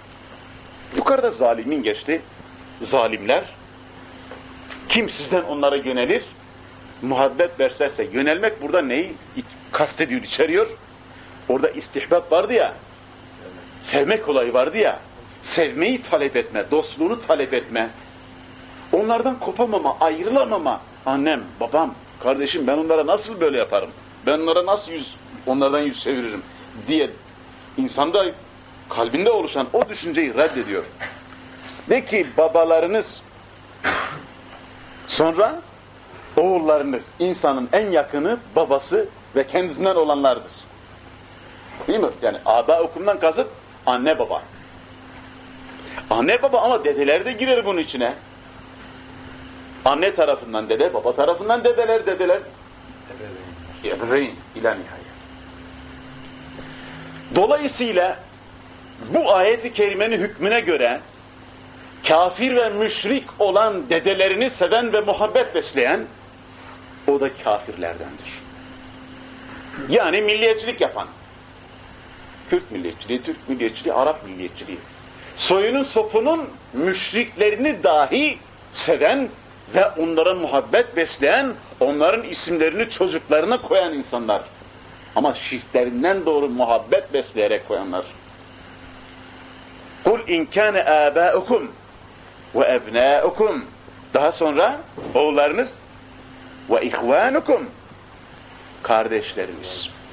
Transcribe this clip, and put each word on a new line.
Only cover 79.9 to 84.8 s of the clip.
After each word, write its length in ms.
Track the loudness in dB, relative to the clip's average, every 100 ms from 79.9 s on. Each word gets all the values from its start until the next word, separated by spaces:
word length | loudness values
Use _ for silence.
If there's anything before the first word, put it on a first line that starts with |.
| 2 0 2 2
muhabbet 640 | 2 0 0 0 0 0 -2
besleyen, 560 | -4 0 2 2 0 -6 -10 -2
onların 420 | 0 2 2 2
isimlerini 680 | -4 -8 -4 0 0 0 -4
çocuklarına 720 | -2 -2 -2 0 2 2 -2
koyan 320 | 0 0 0
insanlar. 480 | -4 -6 -6 -2 -4 -4 -20 -20 -20